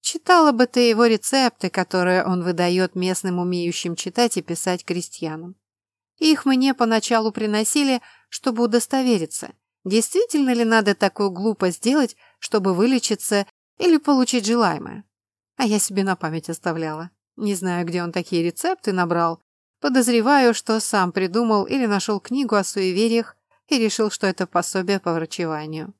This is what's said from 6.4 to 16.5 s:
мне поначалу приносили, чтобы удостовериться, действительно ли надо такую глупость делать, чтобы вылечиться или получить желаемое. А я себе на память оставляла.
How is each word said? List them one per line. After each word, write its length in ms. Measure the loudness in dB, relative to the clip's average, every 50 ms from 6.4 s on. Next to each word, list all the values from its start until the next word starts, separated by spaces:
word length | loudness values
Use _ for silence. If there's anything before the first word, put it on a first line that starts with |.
| 2
мне 280 | 2 2 4 4 2 2
поначалу 580 | 2 2 2 2 0 0 2 0 2 2 0
приносили, 720 | -2 -2 -4 -2 0 0 0 0 0 2 2 2 0 -2 -4 -12 _ _ _ _
чтобы 340 | -16 -4 -4 -4 0 0 0
удостовериться, 880 | 2 2 0 0 0 -2 0 2 2 2 0 0 -4 -8 -12 -12 -12 -18 _ _ _ _ _ _
действительно 680 | 0 0 0 0 2 0 0 0 0 0 0 2 2 2
ли 100 | 2 2
надо 320 | 2 2 2 2 2 0
такую 360 | _ 0 -2 _ -2 -4 -4
глупость 520 | -2 -2 -2 -2 -2 _ -2 -2 -2 0 -2
делать, 320 | 0 2 2 0 0 -4 _ _ _ _ _
чтобы 340 | -8 -2 -2 0 0 0 2
вылечиться 720 | 2 2 2 2 0 0 -2 -4 -4 -2 -2 0 0 -2 -4 _ _ _ _ _
или 200 | _ 2 4 4
получить 480 | 4 4 2 2 2 2 2 0 -2 0
желаемое. 600 | 0 2 2 2 2 0 -2 -8 -12 -14 -14 -16 _ _ _ _ _ _ _ _ _ _
А 80 | -2 0
я 140 | 0 2 0
себе 240 | 0 0 -2 -2 0
на 120 | 0 -2
память 340 | -4 -4 -6 -6 -6 -6
оставляла. 600 | -8